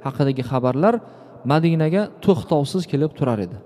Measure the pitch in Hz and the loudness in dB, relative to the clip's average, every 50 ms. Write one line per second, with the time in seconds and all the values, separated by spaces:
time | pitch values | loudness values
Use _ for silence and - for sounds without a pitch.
0 | - 139 135 - 147 135 135 127 123 - 143 131 120 127 127 131 160 214 240 233 | -8 -10 -2 0 0 0 0 -2 -4 -4 -2 0 0 0 0 2 2 2 2 0
1 | - - - - - - - - - 120 139 156 165 170 165 160 156 156 165 196 | -4 -10 -20 -20 -20 -20 -20 -10 -2 0 0 2 2 2 2 2 0 0 0 0
2 | 208 - - - - - 190 139 - - 175 151 139 135 - 190 170 - - 139 | -2 -4 -8 -4 2 2 2 2 2 0 0 0 0 0 -2 -4 -4 -2 -2 -2
3 | 147 156 - - - 131 117 104 98 87 92 101 - | -2 -2 -2 -2 -2 -2 0 -2 -2 -6 -8 -14 -18